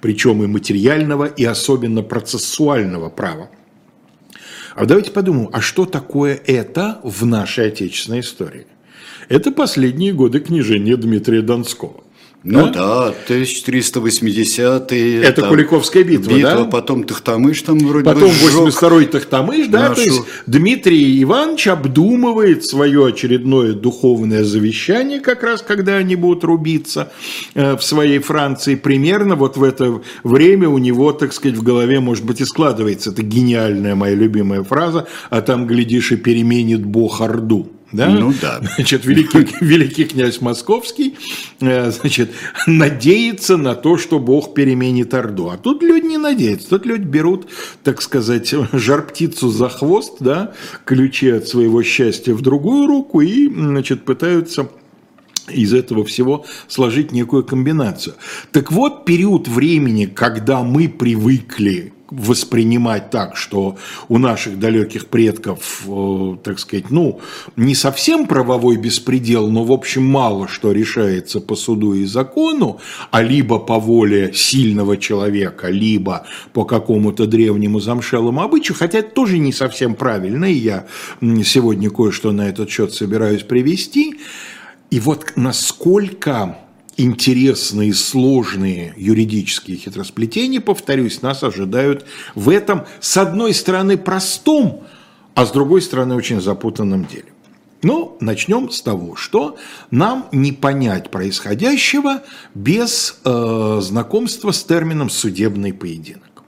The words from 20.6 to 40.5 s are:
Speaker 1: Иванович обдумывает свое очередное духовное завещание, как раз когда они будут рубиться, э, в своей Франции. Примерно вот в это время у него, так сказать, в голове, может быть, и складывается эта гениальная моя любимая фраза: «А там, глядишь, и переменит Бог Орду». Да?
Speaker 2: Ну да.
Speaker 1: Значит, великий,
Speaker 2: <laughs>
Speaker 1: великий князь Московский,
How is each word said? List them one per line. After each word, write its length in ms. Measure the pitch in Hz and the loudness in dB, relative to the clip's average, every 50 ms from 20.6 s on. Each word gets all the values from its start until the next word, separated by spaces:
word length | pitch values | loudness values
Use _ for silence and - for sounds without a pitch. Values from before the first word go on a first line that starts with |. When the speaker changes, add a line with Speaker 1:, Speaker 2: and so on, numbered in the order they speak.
| 160 196 247 247 - 190 170 156 143 135 131 135 135 | 4 4 2 2 4 4 6 6 6 6 6 4 4
Speaker 1:
Иванович 440 | 131 196 262 302 330 330 302 - 220 | 4 4 2 2 0 0 0 2 0
обдумывает 960 | 190 175 135 139 127 139 165 208 247 247 247 240 233 220 214 202 160 131 - | 0 0 0 0 2 4 4 4 4 2 2 2 2 2 2 2 2 0 -4
свое 400 | - - 135 143 143 139 143 139 | -4 0 2 2 4 6 6 4
очередное 680 | 127 117 - - 123 123 127 123 131 135 131 120 110 110 | 4 2 0 0 0 0 2 2 2 2 4 2 2 0
духовное 680 | 101 104 123 120 - - 131 123 113 113 110 110 107 107 | 0 -2 -2 -2 2 2 2 2 4 2 0 2 2 2
завещание, 760 | 104 104 110 104 110 110 - - - 185 233 262 277 285 277 | 2 2 0 0 0 -2 -2 -2 0 0 0 0 -2 -4 -4
как 220 | 277 - 247 247 - | -2 -2 -2 0 0
раз 180 | 233 233 214 | -4 -4 -4
когда 360 | - - - 208 190 190 196 196 | -2 -4 -2 -2 0 0 0 0
они 180 | 190 185 185 | 0 0 0
будут 260 | 180 175 175 175 175 - | 2 2 2 2 2 2
рубиться, 720 | 165 170 165 156 160 160 151 156 - - 151 147 - - - - - - - - - - | 0 0 0 0 0 -2 -2 -4 -4 -6 -8 -8 -8 -10 -16 -14 -12 -12 -12 -14 -10 -2
э, 220 | - 139 139 139 | 0 2 2 2
в 60 | 127 - | 0 -2
своей 360 | - 147 151 147 147 143 143 | 0 0 2 4 4 2 2
Франции. 540 | 139 - 151 151 143 139 135 127 - - 139 | 0 0 0 0 0 0 -2 -4 0 -2 -2
Примерно 640 | 131 - 139 139 135 139 160 190 208 208 202 185 | 0 2 0 2 2 2 2 2 2 2 2 2
вот 220 | 151 135 135 135 - | 2 2 0 2 2
в 40 | 135 | 2
это 380 | 135 127 - 135 127 117 107 - - - - - | 2 2 2 0 0 0 -4 -8 -14 -18 -10 -2
время 460 | 120 117 139 156 180 196 196 185 160 | 2 4 6 8 6 6 6 4 2
у 80 | 143 135 | 2 2
него, 340 | 127 123 123 120 139 151 143 | 2 2 2 4 2 2 2
так 220 | 147 151 131 - | 0 -2 -4 -4
сказать, 240 | - - 139 120 110 | -2 -2 -2 -2 0
в 40 | 113 | 0
голове, 380 | 120 123 120 120 120 131 139 | 2 2 2 2 2 2 2
может 240 | 131 123 120 104 110 | 2 0 -2 -2 -2
быть, 160 | 113 123 - | -4 -4 -4
и 60 | 135 | -4
складывается 640 | 123 - - 160 147 120 107 110 107 101 90 - 110 | -6 0 0 0 0 2 0 -2 -2 -2 -4 -6 -8
эта 100 | 92 104 110 | -6 -4 -4
гениальная 720 | 107 107 120 127 123 120 117 110 107 104 98 101 101 101 | 0 2 2 2 4 2 2 2 0 0 0 0 0 0
моя 200 | 98 98 101 101 | 0 2 2 2
любимая 480 | 101 110 113 107 107 104 98 101 98 95 | 4 2 2 2 2 0 0 -2 -2 -2
фраза: 440 | 98 131 139 165 170 160 170 - - - - - - | -2 -2 0 0 0 -2 -2 -4 -6 -12 -18 -12 -4
«А 140 | - 113 110 | -4 -2 0
там, 240 | - 131 123 123 | 0 0 0 0
глядишь, 440 | 117 117 120 120 113 117 123 117 - 123 | 0 0 0 2 2 0 0 2 0 -2
и 40 | |
переменит 720 | 104 - 123 117 117 117 117 120 120 117 113 113 110 101 | 0 2 0 2 2 2 2 2 2 2 0 0 0 -2
Бог 340 | 101 101 113 113 107 110 - | -2 0 0 0 0 0 -2
Орду». 500 | 113 113 113 113 113 110 113 101 82 - - - - _ - | -2 -2 -2 -2 0 0 0 0 0 -4 -14 -20 -20 _ -4
Да? 160 | 104 127 165 | 0 2 4
Speaker 2:
Ну 240 | 196 208 107 - 277 262 | 4 4 4 2 0 0
да. 200 | - 71 - - - - - | -2 -4 -4 -4 -6 -6 -4
Speaker 1:
Значит, 280 | - 131 - 139 131 107 | -2 0 0 0 0 2
великий, 440 | 127 - 104 - - - - 147 - - | 2 4 4 2 4 4 4 4 4 0
Speaker 2:
<laughs> 60 | - | -2
Speaker 1:
великий 440 | 175 156 156 170 151 135 - - 156 | 2 4 4 4 4 2 0 -2 -2
князь 360 | - - 131 127 120 117 - | -2 0 0 0 0 0 -2
Московский, 760 | 131 123 | -2 -4